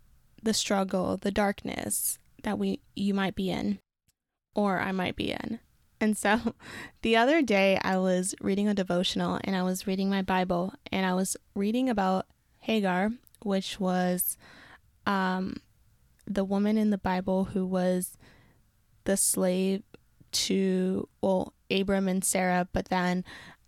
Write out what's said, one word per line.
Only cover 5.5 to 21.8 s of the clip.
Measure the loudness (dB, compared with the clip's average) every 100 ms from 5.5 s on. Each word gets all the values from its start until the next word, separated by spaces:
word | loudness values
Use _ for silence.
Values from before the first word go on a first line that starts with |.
| -10 _ _ _ -2
And | 0 2
so | 2 0 0 -6 -12 -16
<laughs> | -18 -6
the | 2 4
other | 6 4
day | 4 4 4 4
I | 2 2
was | 2 2 0 -4
reading | -2 0 2
a |
devotional, | 2 2 2 0 0 0 -2
and | -2 -2
I |
was | 0 -2 -2
reading | -2 0
my | 0
Bible, | 0 0 2 0 -2 -6 -6
and | -2 0
I |
was | 0 -2 -4 _ -4
reading | -2 0 0
about | 0 2 0 -2 _ _ _
Hagar, | -2 0 2 2 0 -2 _ _
which | -4 -2 -2 -4
was, | -2 0 2 0 -2 -8 -14 -20 -20 -20 _ _ -4
um, | -2 0 -2 -4 -8 -16 _ _ _ _ _ -8
the | -4
woman | 0 2 2 2
in | 2
the | 0
Bible | 0 -2 0 0 0
who | -2 -2
was | 0 2 0 -2 -10 -20 -20 -20 _ _ _ _ _ -2
the | 0
slave | 2 2 0 2 0 -2 -6 -20 _ -20 -6
to, | -4 0 2 2 2 0 -2 -6 _
well, | 0 0 -2 -8 -4
Abram | -2